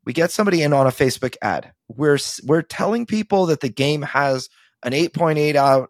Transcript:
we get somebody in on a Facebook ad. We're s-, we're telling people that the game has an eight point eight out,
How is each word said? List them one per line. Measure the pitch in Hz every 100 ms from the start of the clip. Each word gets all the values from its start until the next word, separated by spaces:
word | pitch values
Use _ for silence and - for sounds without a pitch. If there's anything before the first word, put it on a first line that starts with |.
we | -
get | 123 165
somebody | - 214 175
in | 147
on | 143 135
a |
Facebook | - 135 - 127 -
ad. | 107 80 - _ -
We're | 107 151 143
s-, | - -
we're | 123 165
telling | - - 175 226 233
people | 214 214 196 175
that | 147
the | 131
game | 107 139 151
has | 143 135 143 131 - _ _ _
an | 123
eight | 135 170
point | - 165 151
eight | 151 143
out, | 139 135 131